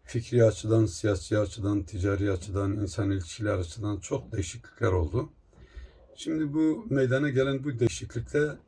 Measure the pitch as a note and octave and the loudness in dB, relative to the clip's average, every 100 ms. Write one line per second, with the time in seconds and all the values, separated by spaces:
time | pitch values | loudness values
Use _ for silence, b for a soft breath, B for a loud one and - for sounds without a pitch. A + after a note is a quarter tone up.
0 | - A#2 - A#2+ A2 G#2+ A2 A2+ G#2+ - | -6 -6 2 6 6 6 2 4 4 2
1 | G#2 F#2+ - G#2+ G2+ - G2 G2+ F#2+ G2 | 0 0 0 0 0 -2 -2 -2 -2 -2
2 | G2 G2 G2+ F#2 G2+ G2 G2 G#2 G2 - | 0 2 0 -2 -2 -2 -2 -2 -4 -2
3 | G2 F#2+ F2 - G#2+ G2 F2 - G#2 G2 | -2 -2 -4 -6 -2 -2 -4 -6 -6 -6
4 | - - - - - A#2 - - G#2 F#2 | -4 -6 -4 -6 -6 -8 -18 -2 2 2
5 | E2 G#2+ D3+ - _ b b b b b | 2 -2 -4 -12 _ b b b b b
6 | b - E3 D#3 D3+ D3+ D#3 D#3 - C3+ | b -12 -4 -2 -2 2 2 0 0 2
7 | B2+ C3 D3 C3 C3+ C3+ C#3+ A#2 A#2 - | 4 4 2 2 0 0 -4 0 0 0
8 | - A#2+ - D3+ D3+ D3 | -8 -8 -2 0 0 -2